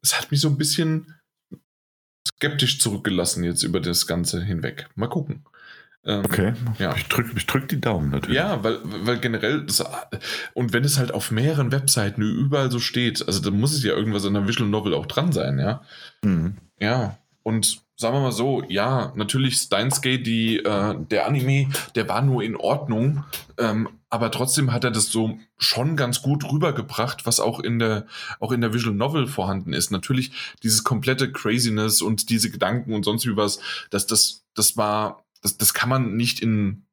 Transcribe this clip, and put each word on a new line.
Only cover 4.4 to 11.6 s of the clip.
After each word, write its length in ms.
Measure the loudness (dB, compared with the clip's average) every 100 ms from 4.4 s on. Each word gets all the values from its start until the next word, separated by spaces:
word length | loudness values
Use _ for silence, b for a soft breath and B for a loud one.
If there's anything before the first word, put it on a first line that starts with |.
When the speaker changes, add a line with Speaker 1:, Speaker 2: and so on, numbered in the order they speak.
Speaker 1:
hinweg. 460 | -2 -2 -4 -8 -14 -6
Mal 100 | -4
gucken. 360 | -4 -6 -10 -12 B B B B B
Ähm, 200 | -4 -2
Speaker 2:
Okay. 300 | 0 2 0 0 -4 -2
Speaker 1:
ja. 160 | -2 -2
Speaker 2:
Ich 100 | -2
drück, 260 | -2 -2 -4
ich 100 | -2
drück 220 | -2 -2
die 120 | -2
Daumen 300 | 0 2 0
natürlich. 260 | -2 0 0
Speaker 1:
Ja, 280 | 0 0
weil, 160 | 0 -2
weil 360 | -6 -4 -2 0
generell, 460 | 0 0 0 0
das, 200 | 0 -2 -2 -6 -10 -12 B B B
und 180 | -2 2
wenn 100 | 2
es 140 | 4 2
halt 140 | 0
auf 180 | -2 -2
mehreren 400 | 2 2 2